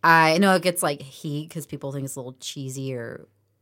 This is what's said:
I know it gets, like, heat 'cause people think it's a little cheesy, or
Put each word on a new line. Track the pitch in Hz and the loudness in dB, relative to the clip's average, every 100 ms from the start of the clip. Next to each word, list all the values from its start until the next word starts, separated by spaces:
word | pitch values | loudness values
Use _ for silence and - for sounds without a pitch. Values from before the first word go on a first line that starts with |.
I | 165 165 160 160 | 6 6 6 4
know | 202 185 | 4 4
it | |
gets, | 180 175 | 2 0
like, | 165 143 | -2 -4
heat | 139 - 160 147 156 | -10 -14 -8 -6 -8
'cause | 165 147 | -12 -12
people | 143 143 | -12 -10
think | 139 135 | -8 -8
it's | 139 | -10
a | |
little | 127 127 | -14 -14
cheesy, | - - 135 131 135 | -14 -10 -10 -8 -8
or | 127 117 - - _ _ _ | -8 -10 -14 -18 _ _ _